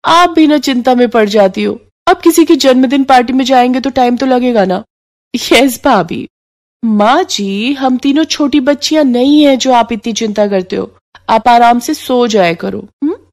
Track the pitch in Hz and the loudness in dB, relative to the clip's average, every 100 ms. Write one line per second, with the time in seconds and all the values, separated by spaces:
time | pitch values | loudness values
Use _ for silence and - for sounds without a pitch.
0 | - 330 349 330 311 302 285 247 240 247 | 0 2 2 2 2 0 -2 -2 0 0
1 | 247 233 208 214 190 208 208 - _ _ | 2 0 0 2 0 0 -6 -8 _ _
2 | - 359 339 330 311 302 269 254 254 277 | -2 2 2 2 2 2 2 2 0 0
3 | 269 254 247 262 254 262 247 254 269 262 | 2 2 2 -2 2 2 2 0 -2 -2
4 | 247 247 262 247 247 233 196 180 - _ | 0 0 0 0 0 0 0 -4 -8 _
5 | _ _ _ - - 233 277 233 285 214 | _ _ _ -10 0 2 2 0 0 0
6 | 165 - - _ _ _ _ _ 226 208 | 0 -8 -12 _ _ _ _ _ -4 0
7 | 214 294 359 - 196 196 240 277 262 254 | 2 2 -2 -6 -6 -4 -4 -2 -2 -2
8 | 277 277 311 - 285 294 262 285 - 311 | 0 -2 -2 -4 -2 0 -2 -4 -2 0
9 | 277 240 269 302 294 254 262 247 233 226 | 0 0 2 4 2 2 2 0 0 -6
10 | 233 208 226 208 208 196 185 202 190 _ | -6 -6 -6 -2 -2 -2 -4 -8 -8 _
11 | _ _ - 226 240 240 233 240 277 302 | _ _ -2 0 2 4 4 2 -2 -8
12 | - 247 240 214 175 175 196 196 208 _ | -4 -2 0 0 0 -2 -8 -10 -16 _
13 | 285 403 _ | -6 -6 _